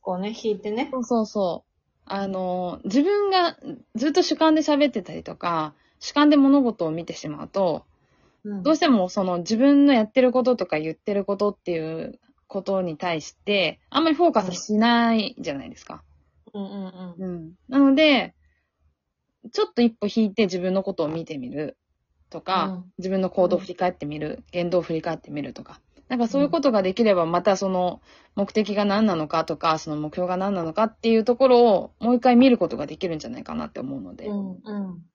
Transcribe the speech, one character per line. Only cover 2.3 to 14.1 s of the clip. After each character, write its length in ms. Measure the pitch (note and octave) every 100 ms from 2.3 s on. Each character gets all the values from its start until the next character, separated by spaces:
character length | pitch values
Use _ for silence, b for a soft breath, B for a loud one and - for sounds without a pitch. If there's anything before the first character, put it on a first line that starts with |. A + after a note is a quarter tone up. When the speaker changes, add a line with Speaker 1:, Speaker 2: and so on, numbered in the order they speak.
| F#3+ F#3 F3+ F3+ F3+ -
Speaker 2:
自 180 | A#3
分 260 | E4 G4+ G4+
が 280 | F#4+ E4+ - - C#4 _ A3+
ず 140 | D4
っ 20 |
と 100 | E4
主 120 | F4+ D4
観 200 | D#4+ D#4
で 60 |
喋 260 | D4+ C#4+ D4
っ 40 |
て 100 | A3
た 120 | F3+
り 100 | E3
と 120 | - D#3+
か、 380 | F3 E3 D#3 _ _ _
主 140 | -
観 160 | D4 D4+
で 80 | D4
物 240 | C4+ C#4
事 240 | A#3+ G#3 D#3+
を 60 |
見 140 | D#3+ E3
て 80 |
し 140 | E3+ -
ま 160 | D3
う 40 | D3
と、 380 | G3 F#3 D3+ _ _ _ _ _ _
Speaker 1:
う 120 | G#3 G3+
ん。 80 |
Speaker 2:
ど 80 | A3
う 40 | D#4
し 40 |
て 80 | E4+
も 220 | A#3 F3+
そ 140 | -
の 160 | F#3 F3
自 180 | E3+ A3
分 280 | C#4 C#4+ C#4+
の 80 |
や 100 | B3
っ 80 | G#3+
て 100 | C4
る 100 | B3+
こ 120 | B3
と 120 | B3 A#3+
と 100 | F#3
か 120 | D#3
言 140 | D#3
っ 20 | D#3+
て 180 | -
る 120 | G3+ G3
こ 120 | G3
と 120 | G#3
っ 80 | G3
て 140 | -
い 80 | E3
う 400 | D#3+ D#3+ D#3+ - _ _ _
こ 140 | G3
と 220 | F#3+ F#3+
に 140 | F3+ D3+
対 240 | F3+ E3
し 140 | - _
て、 440 | - G3+ D#3+ - _
あ 100 | C#4
ん 40 |
ま 80 | E4